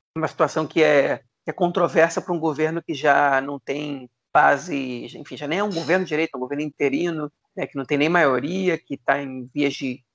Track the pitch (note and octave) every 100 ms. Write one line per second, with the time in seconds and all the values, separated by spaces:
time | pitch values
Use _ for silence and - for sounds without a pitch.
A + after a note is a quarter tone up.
0 | _ - D#3 - D3+ - D#3 E3+ D#3 D3
1 | C#3+ B2+ _ _ - - F3+ F3 E3 D#3+
2 | E3 F#3 - F3 D#3+ C#3+ D#3 E3 - C#3+
3 | D3+ C#3+ C#3+ C3+ C#3 C#3+ - C#3+ D3+ C#3
4 | B2+ _ _ - D3 C#3+ E3 C#3 C3 A#2+
5 | B2 C#3+ D3 - C#3+ E3+ G#3 E3+ C#3 F#3
6 | F3 D3+ D#3+ C3 B2+ C#3+ D3+ - C#3 C#3
7 | F3 D#3+ D3+ _ _ - D3 C#3 C3 C#3+
8 | D3+ F3 D3 B2+ C#3+ F#3 F#3 E3 - C#3
9 | - C#3 C#3 C3 B2+ D3 C#3+ C#3 C3+ B2
10 | _